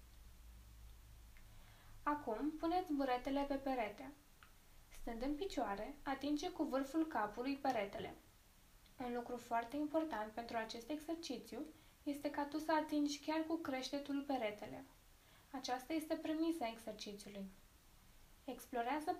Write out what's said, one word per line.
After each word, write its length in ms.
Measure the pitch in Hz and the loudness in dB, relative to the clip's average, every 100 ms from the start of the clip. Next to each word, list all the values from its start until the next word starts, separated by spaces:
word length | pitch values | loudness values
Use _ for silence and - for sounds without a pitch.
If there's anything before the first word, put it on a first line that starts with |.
| - - - - - - - - - - - - - - - - - - - - | -18 -18 -16 -16 -16 -16 -16 -16 -16 -16 -18 -18 -18 -18 -16 -16 -18 -18 -16 -4
Acum, 480 | - 294 - 214 294 311 | 2 2 2 2 2 2
puneți 340 | 330 359 359 | 4 4 4
buretele 480 | 277 262 247 277 277 | 4 4 4 4 2
pe 140 | 285 269 | 4 2
perete. 560 | 269 254 208 - 269 - - - - - - - - | 2 2 0 -2 -12 -14 -18 -20 -20 -20 -20 -20 -16
Stând 320 | - - 226 | -8 -4 0
în 140 | 262 294 | 0 0
picioare, 600 | 392 - 214 202 233 - | 0 2 2 0 -4 -6
atinge 460 | - 269 285 294 359 | -2 0 2 2 0
cu 140 | - | 0
vârful 440 | 269 262 269 320 320 | 2 2 2 2 4
capului 480 | 240 208 240 262 277 | 4 0 0 0 2
peretele. 600 | 269 233 202 220 180 - - - - - - - - - | 2 2 2 -2 -6 -8 -16 -20 -20 -20 -20 -20 -16 -6
Un 160 | 247 | -2
lucru 240 | 240 240 240 | 0 0 -4
foarte 380 | - 233 233 294 | 2 2 2 0
important 560 | 302 320 311 220 220 | 2 2 2 0 -2
pentru 260 | - 233 233 | -4 -2 -2
acest 320 | 220 233 - | -2 -4 -4
exercițiu 760 | 302 - 330 - 240 - 226 311 - - - | -4 -2 -4 -2 -4 -6 -6 -8 -10 -20 -8
este 260 | - 285 294 | -4 0 0
ca 160 | 294 285 | 0 0
tu 140 | 311 | 0
să 120 | 311 | 4
atingi 480 | 311 302 302 294 - | 4 6 4 4 2
chiar 200 | - 320 320 | 0 2 2
cu 80 | 330 | 0
creștetul 680 | - 262 254 285 285 285 277 | 0 -2 0 -2 0 0 2
peretele. 580 | 262 220 208 226 269 269 - - - - - - | 2 2 -2 -6 -8 -12 -18 -20 -20 -20 -20 -10
Aceasta 420 | 269 254 247 - | -6 -2 -2 0
este 220 | 320 320 320 | 0 2 0
premisa 520 | 320 311 330 320 226 | 2 2 2 2 0
exercițiului. 840 | 226 - 208 214 202 202 202 196 - - - - - - - - - - | -2 -6 -6 -6 -8 -8 -8 -8 -10 -20 -20 -20 -20 -20 -20 -20 -14 -10
Explorează 680 | 254 - 240 233 294 311 349 | -8 -4 0 2 2 2 4